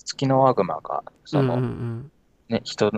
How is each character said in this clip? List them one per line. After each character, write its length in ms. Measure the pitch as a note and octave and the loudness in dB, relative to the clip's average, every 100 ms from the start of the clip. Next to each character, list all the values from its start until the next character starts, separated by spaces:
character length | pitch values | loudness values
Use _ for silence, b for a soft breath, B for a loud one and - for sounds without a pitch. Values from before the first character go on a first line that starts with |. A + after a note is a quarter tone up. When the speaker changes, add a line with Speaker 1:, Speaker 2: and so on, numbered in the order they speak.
Speaker 1:
ツ 140 | - - | -16 -2
キ 80 | C3+ | 2
ノ 160 | C3+ | 4
ワ 140 | C3 A#2+ | 4 4
グ 80 | |
マ 160 | F2+ D#2 | 0 -4
が、 220 | - C#2+ - - | -6 -8 -8 -18
そ 200 | - D3+ | -4 0
の、 100 | C3 | 2
Speaker 2:
う 40 | B2 | 0
ん、 20 | |
う 40 | |
ん、 20 | B2+ | -4
う 20 | |
ん。 440 | A#2 A#2 A#2 C#3 _ _ _ - | -4 -8 -8 -12 _ _ _ -4
Speaker 1:
ね、 120 | A2+ | -4
人 280 | - - G#2 | -4 0 0